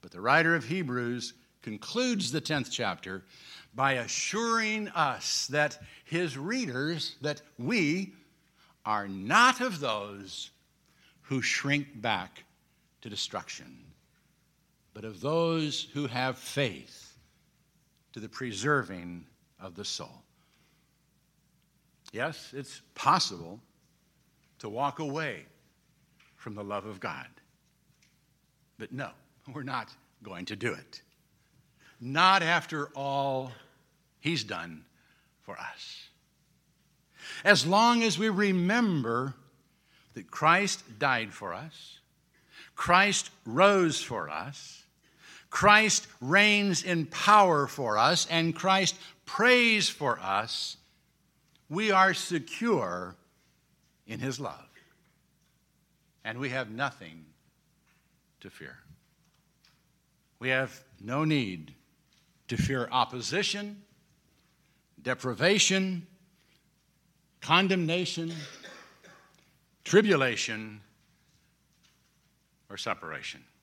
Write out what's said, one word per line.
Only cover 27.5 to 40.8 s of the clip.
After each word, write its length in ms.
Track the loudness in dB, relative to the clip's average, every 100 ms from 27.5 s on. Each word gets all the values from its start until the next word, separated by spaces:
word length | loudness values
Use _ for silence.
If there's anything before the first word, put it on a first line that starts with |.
| _ _ _ _ _ _ _ _ _ _ _ _ _
But 140 | -14
no, 180 | -10 -10 -12 _ _ -16
we're 100 | -12
not 260 | -8 -6 -8 -14 _ _
going 240 | -14 -12 -10
to 100 | -6
do 180 | -6
it. 280 | -6 -12 -20 _ _ _ _ _ _ _ _ -20 _
Not 440 | -4 4 6 6
after 440 | 4 2 0 -8 -6
all 640 | -6 -4 0 0 -2 -6 -14 -20 _ _ _ _ _
he's 240 | -4 -2
done 400 | -4 -8 -10 -14 -20 _ _ _ _ _
for 160 | -16 -14
us. 500 | -14 -14 -16 -16 -20 _ _ _ _ _ _ _ _ _ _ _ -16 -4
As 220 | 4 4 6
long 380 | 6 6 6
as 160 | 2 2
we 100 | 0
remember 1040 | 2 2 2 2 2 2 2 0 -2 -2 -8 -18 _ _ _ _ _ _
that 160 | -18 -14
Christ 540 | 0 4 4 2 -4